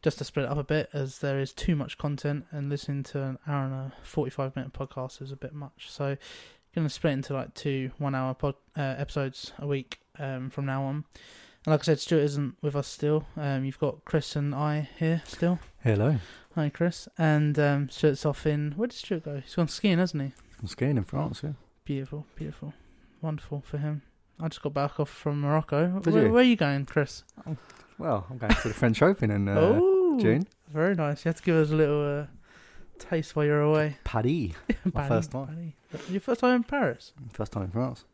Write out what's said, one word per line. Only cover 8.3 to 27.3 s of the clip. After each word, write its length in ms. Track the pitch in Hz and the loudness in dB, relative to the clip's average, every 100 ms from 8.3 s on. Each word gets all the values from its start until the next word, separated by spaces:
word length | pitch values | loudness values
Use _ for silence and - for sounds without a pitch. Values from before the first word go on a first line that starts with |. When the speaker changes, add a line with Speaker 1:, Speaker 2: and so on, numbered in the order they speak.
Speaker 1:
pod-, 200 | 131 143 135 _ - | -2 -4 -4 _ -4
uh, 40 | 135 131 | -4 -2
episodes 540 | 143 - 135 127 - - | -4 -2 -4 -6 -14 -10
a 60 | 147 | -4
week, 340 | 139 131 - _ - | -4 -4 -14 _ -10
um, 320 | 139 131 131 | -8 -6 -6
from 160 | - 139 | -4 -4
now 160 | 135 | -2
on. 220 | 135 143 - - - - - _ - | -2 -4 -8 -16 -20 -20 -20 _ 2
And 60 | |
like 80 | 151 | 2
I 40 | |
said, 140 | - 151 | 4 0
Stuart 200 | - 165 | 4 4
isn't 340 | 147 143 143 - | 4 0 -4 -4
with 120 | 151 143 | -4 -4
us 100 | 139 | -6
still. 380 | - 147 151 151 - | -2 0 0 -2 -6
Um, 280 | 143 135 | -2 -2
you've 140 | 135 - | -2 -2
got 240 | 147 - | -4 -4
Chris 300 | - 160 - 147 | -2 -2 0 -2
and 180 | 143 | -2
I 340 | 135 151 151 147 - | 0 0 -2 -4 -2
here 240 | 160 165 | 0 0
still. 340 | - - 170 175 - - | -4 -2 0 0 -4 -4
Speaker 2:
Hello. 340 | 120 104 117 139 - - - - | 2 4 4 2 -2 -20 -10 -2
Speaker 1:
Hi, 120 | 147 | -2
Chris. 400 | - 170 - - - | 0 -2 -2 -14 0
And, 420 | 160 151 151 147 | 2 4 4 4
um, 300 | 147 143 143 | 4 2 -2
Stuart's 340 | - 151 135 151 | 2 2 4 -2
off 180 | 139 156 | 0 0
in, 260 | 147 151 147 | 0 -2 -2
where 100 | 240 | -4
did 80 | - | -4
Stuart 280 | - 175 | -6 -4
go? 160 | 160 143 | -4 -8
He's 140 | 131 | -6
gone 120 | - 165 | -2 0
skiing, 300 | - 208 170 | 2 2 4
hasn't 240 | 180 151 | 2 0
he? 60 | 135 - - | -6 -8 -20
Speaker 2:
He's 60 | - | -12
gone 80 | 101 | -10
skiing 280 | - 131 135 | -2 2 2
in 60 | |
France, 360 | 95 - 76 - | 0 -2 -4 -4
yeah. 100 | 147 143 - _ | -8 -8 -14 _
Speaker 1:
Beautiful, 420 | - 139 135 147 147 - | -8 -6 -6 -10 -12 -12
beautiful. 380 | 151 147 147 - - - _ _ | -12 -10 -14 -16 -20 -20 _ _
Wonderful 400 | 160 151 - 143 - | -6 -6 -6 -10 -6
for 120 | 147 | -4
him. 240 | 147 151 - _ _ _ | -4 -4 -8 _ _ _
I 80 | 160 | -8
just 140 | - | -4
got 100 | 147 | -4
back 260 | 147 143 - | -2 -2 -2
off 100 | 147 | -6
from 300 | - - 147 | -4 -4 0
Morocco. 580 | 143 151 - 143 175 185 | 2 2 2 2 2 2
Speaker 2:
Did 120 | 170 | 4
Speaker 1:
Where, 120 | 160 214 | 6 6
Speaker 2:
you? 40 | |
Speaker 1:
where 80 | 233 | 8
are 40 | 254 | 6
you 80 | 233 | 6
going, 280 | 147 139 135 | 2 0 0
Chris? 380 | - 143 - - | 0 0 -4 -18